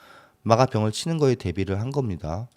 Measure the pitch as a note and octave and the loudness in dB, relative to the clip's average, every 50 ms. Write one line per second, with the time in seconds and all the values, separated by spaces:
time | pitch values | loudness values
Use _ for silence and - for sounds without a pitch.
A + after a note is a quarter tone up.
0 | - - - - - _ _ _ - G#2+ A2+ A#2 C3 - - G#2+ G#2+ A2 G#2+ - | -20 -20 -20 -20 -20 _ _ _ 0 4 4 6 4 4 2 2 0 0 -2 -4
1 | - E3 E3 D#3 D3 C3 B2 - - F#2 E2 G2 F#2+ F#2 F#2+ G2+ A2+ C3+ C#3 C#3+ | -4 -4 0 2 2 2 2 2 -2 -4 -4 -2 -2 -2 -2 -2 -4 -2 -2 -2
2 | C3 G#2+ F2 D2 - D#2 E2 G#2 B2 - _ | -2 -2 -4 -6 -6 -6 -6 -6 -8 -10 _